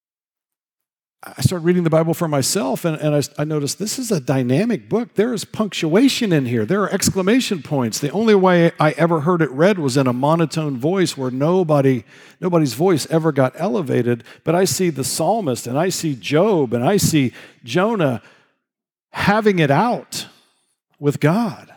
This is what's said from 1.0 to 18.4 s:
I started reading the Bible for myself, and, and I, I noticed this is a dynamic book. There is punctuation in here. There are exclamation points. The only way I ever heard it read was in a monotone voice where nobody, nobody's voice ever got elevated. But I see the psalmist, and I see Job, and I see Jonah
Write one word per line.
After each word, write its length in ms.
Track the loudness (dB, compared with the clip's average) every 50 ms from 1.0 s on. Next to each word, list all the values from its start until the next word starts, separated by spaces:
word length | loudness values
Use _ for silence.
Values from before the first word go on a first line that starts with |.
| _ _ _ _ -20
I 160 | -20 -6 -2
started 220 | -2 0 0 0 0
reading 220 | 2 2 2 2
the 40 | 2
Bible 240 | 2 2 2 0 -2
for 140 | -2 -2
myself, 560 | -2 -2 -2 -2 -2 -2 -4 -4 -4 -4 -4 -4
and, 140 | -4 -4
and 180 | -2 -2 0 0
I, 60 | 0 -2 -4 -6 -8
I 40 | -6
noticed 340 | -4 -4 -4 -4 -6 -6 -8
this 180 | -8 -8 -6
is 140 | -8 -4 -4
a 80 | -4 -4
dynamic 680 | -2 -2 -2 0 0 0 0 0 0 -2 -4 -6 -4 -4
book. 240 | -4 -4 -4 -4 _
There 200 | -2 -2 -2 -4
is 120 | -6 -8
punctuation 880 | -8 -6 -6 -6 -4 -4 -4 -2 2 4 4 4 4 2 0 0 2 2
in 120 | 2 2
here. 180 | 0 0 -2 0
There 160 | 0 0 -2
are 80 | 0 -2
exclamation 720 | -2 -2 -2 -2 0 0 2 2 2 2 2 -2 -4 -6 -4
points. 360 | -4 -2 -2 -2 -2 -2 -4
The 100 | -6 -4
only 260 | -2 0 4 4 4
way 380 | 6 6 6 6 6 4 4 2
I 140 | 2 0 0 2
ever 240 | 2 2 2 2 0
heard 200 | 0 0 2 2
it 80 | 0 0
read 280 | 2 2 2 2 4 2
was 160 | 0 0 0
in 100 | 2 2
a 60 | 2
monotone 640 | 0 0 0 0 2 2 0 -2 -2 -4 -4 -4 -4
voice 400 | -2 -2 -2 0 0 0 -2 -2
where 160 | -6 -6 -6
nobody, 720 | -2 -2 0 2 2 0 2 2 2 4 4 2 0 0 -4 _ -20 -20 -20 -20 _ _
nobody's 320 | -4 0 0 0 0 0 0
voice 340 | 0 2 2 2 0 0 -2
ever 220 | -2 0 0 0
got 220 | 2 2 0 0 -2
elevated. 680 | -4 -4 -4 -2 -4 -2 -2 -2 0 0 0 -2 -4 -6 -16 -20 -8 _
But 100 | -2 0
I 120 | 2 0
see 240 | 0 0 0 -2 -2
the 160 | -2 -4 -6
psalmist, 600 | -6 -4 -2 0 0 0 0 -2 -4 -4 -4 -6
and 140 | -4 -2 -2
I 80 | -2
see 260 | -2 -2 -4 -4 -6 -6
Job, 600 | -6 -4 0 2 2 4 4 2 0 0 0 -2
and 100 | 0 0
I 140 | 0 2
see 340 | 2 0 2 2 2 0 0 -2 -8 -18 -20 _ _ -14
Jonah 580 | -4 -2 0 0 0 0 0 0 0 0 -4 -8 -16 _ _